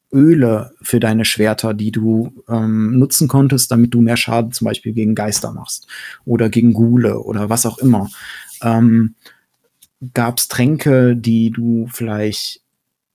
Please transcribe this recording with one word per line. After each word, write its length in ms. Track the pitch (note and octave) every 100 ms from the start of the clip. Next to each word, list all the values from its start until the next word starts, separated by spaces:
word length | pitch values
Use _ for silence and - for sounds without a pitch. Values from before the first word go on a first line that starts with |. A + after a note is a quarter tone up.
| _
Öle 640 | C#3 D3+ E3 A#2+ G#2+ A2+ _
für 180 | - A#2+
deine 260 | A2 A2 A2
Schwerter, 480 | - G#2+ G#2+ A2+
die 180 | G#2+ G#2+
du, 520 | G#2+ A2 A2+ A#2 - -
ähm, 500 | A#2 A2 A2 G#2+ B2+
nutzen 280 | C3+ - D3
konntest, 440 | C#3 C#3 C3+ -
damit 220 | A#2 A#2+
du 80 | A#2+
mehr 140 | A#2 A#2
Schaden 360 | - A#2 A2+
zum 120 | B2 A2
Beispiel 280 | G#2+ A2+
gegen 200 | A2+ A2
Geister 380 | A2 G#2 G#2 -
machst 360 | D#2 - - - - - - -
oder 240 | A#2 A2+
gegen 240 | A2 A#2
Ghule 460 | G#2+ A#2 B2 A#2 A2
oder 300 | G#2+ G#2+ G#2
was 160 | A2+ A#2
auch 140 | A2
immer. 300 | C3+ A2 G2+ - - - - -
Ähm, 540 | A#2 A2+ A#2 A2+ A2 - - _ _ _ _ _ _ _ B2+
gab's 340 | B2+ A#2 A#2+ -
Tränke, 680 | - B2 D3+ D3+ C3 B2 A#2+
die 340 | A2+ A2+ A2+
du 360 | A2+ A#2 A#2 A2+
vielleicht 680 | - A2+ G#2 G#2+ G2+ - - _ _ _ _ _